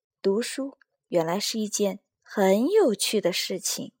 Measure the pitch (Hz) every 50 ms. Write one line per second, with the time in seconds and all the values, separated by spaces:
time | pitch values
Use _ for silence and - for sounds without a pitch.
0 | _ _ _ _ - 196 196 220 240 - - - 269 277 - - _ _ _ _
1 | _ _ 170 175 160 165 175 208 - - - 226 214 202 - - 208 196 190 202
2 | _ _ _ _ _ - - 220 196 190 190 208 247 320 403 440 381 262 202 -
3 | - - - 208 - 175 185 - - - 196 175 - - - - - - - _